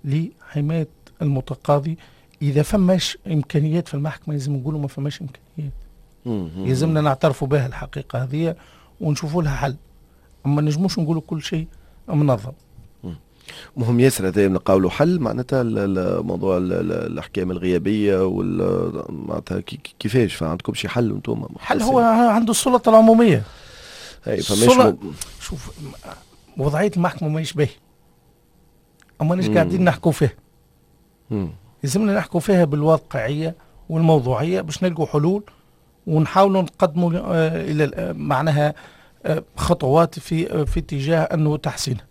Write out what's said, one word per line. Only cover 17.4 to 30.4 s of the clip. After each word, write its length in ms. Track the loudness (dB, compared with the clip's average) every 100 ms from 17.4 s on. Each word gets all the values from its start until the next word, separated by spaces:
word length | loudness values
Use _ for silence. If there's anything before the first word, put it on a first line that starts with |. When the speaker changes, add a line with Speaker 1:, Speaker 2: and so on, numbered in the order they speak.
| -4
Speaker 2:
الغيابية 760 | -4 0 0 0 0 2 2 0
وال-، 840 | 0 -2 -2 0 0 -2 -6 -10
معناتها 480 | -12 -8 -8 -6 -8
كي-، 160 | -8 -16
كي-، 180 | -18 _
كيفاش؟ 360 | 0 2 2
فعندكم 400 | -2 -6 -4 -6
شي 140 | -6 -4
حل 220 | -2 -2
أنتم؟ 360 | -2 -6 -6 -8 -14
Speaker 1:
حل 240 | -4 0
هو 160 | 2 4 4 6 4
عنده 200 | 4 2
السلطة 400 | 0 2 4 8
العمومية. 520 | 8 10 8 6 4 0 -14 -20 -20 -20 -20 -20 -14 -6
Speaker 2:
أي، 160 | -4
فماش 200 | -2 4
Speaker 1:
السلطة 340 | 6 8 6 2
Speaker 2:
مو- 100 | -10 -12 -14 -14
Speaker 1:
شوف، 300 | -12 -12 -12 -16 -16 -16 -18 -20 _ _ _ -4
وضعية 320 | -2 0 0 0
المحكمة 320 | -2 -2 -4
ماهيش 240 | -4 -4
باهية، 240 | -2 -2 -2 _ _ _ _ _ _ _ _ _ _ _ _ _ _
أما 140 | -2
ناش 120 | 0 2
Speaker 2:
مم. 80 |
Speaker 1:
قاعدين 300 | 2 2 2
نحكوا 280 | 2 2 0
فيها. 200 | 2 0 -2